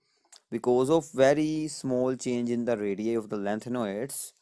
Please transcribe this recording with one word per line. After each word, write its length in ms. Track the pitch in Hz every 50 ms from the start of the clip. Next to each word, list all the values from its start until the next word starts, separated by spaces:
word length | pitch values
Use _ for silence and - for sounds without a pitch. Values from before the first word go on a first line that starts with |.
| _ _ _ _ _ _ - - _ _ -
Because 360 | 113 - 123 123 127 131 135
of 140 | 165 165 151 - -
very 540 | - 131 135 147 151 151 156 156 156 156 151
small 520 | - - - 135 127 127 127 131 131 123
change 360 | - 127 123 120 120 120 120
in 80 | 117 117
the 160 | 120 117 104
radii 400 | 104 101 98 92 107 113 117 113
of 80 | 107 104
the 80 | 107
lanthanoids, 800 | 104 98 101 107 107 - 117 123 123 113 101 98 104 131 143 - - - - - _